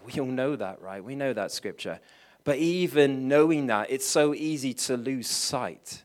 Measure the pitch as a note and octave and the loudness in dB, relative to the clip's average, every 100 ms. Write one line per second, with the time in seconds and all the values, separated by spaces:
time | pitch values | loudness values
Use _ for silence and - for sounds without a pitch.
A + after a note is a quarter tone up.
0 | A#2 D3+ C3 B2+ C3+ C#3 G2 - F#2 G2 | -10 -4 -4 -2 -2 -2 -6 -8 -12 -12
1 | G2 C#3 C#3 A2 F#2 - G2+ E2 F#2+ E2 | -10 -4 -4 -2 -4 -6 -8 -8 -8 -10
2 | - - - _ - C#3 E3 F3+ F3 C#3+ | -14 -20 -20 _ -2 0 2 2 2 6
3 | C#3+ C3+ C3 C#3+ D#3 D#3 C3 G#2+ G#2+ C3+ | 4 4 4 6 6 4 2 0 0 -2
4 | - D#3+ D3 C3 D#3 D3+ B2+ A#2+ - B2 | 0 4 4 2 -2 -2 -2 -4 -2 -2
5 | B2 C3+ A2 - - C3+ G#2+ - - - | -2 -4 -4 -2 -2 -2 -4 -8 -14 -18